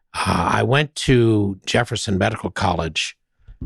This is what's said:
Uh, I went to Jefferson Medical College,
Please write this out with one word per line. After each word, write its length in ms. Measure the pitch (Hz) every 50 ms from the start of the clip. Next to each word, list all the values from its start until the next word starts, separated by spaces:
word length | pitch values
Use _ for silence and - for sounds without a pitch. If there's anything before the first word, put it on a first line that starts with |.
| _ _ -
Uh, 380 | - - 92 92 87 87 - -
I 100 | 107 107
went 320 | 110 131 143 156 139 -
to 640 | - - - 131 120 117 113 110 104 101 101 98 95 -
Jefferson 540 | - - 120 120 - 123 104 - 110 98 92
Medical 320 | 104 107 104 - - -
College, 680 | - - 104 92 87 85 82 80 78 - - - - _ _ _ _ _ _ - - - -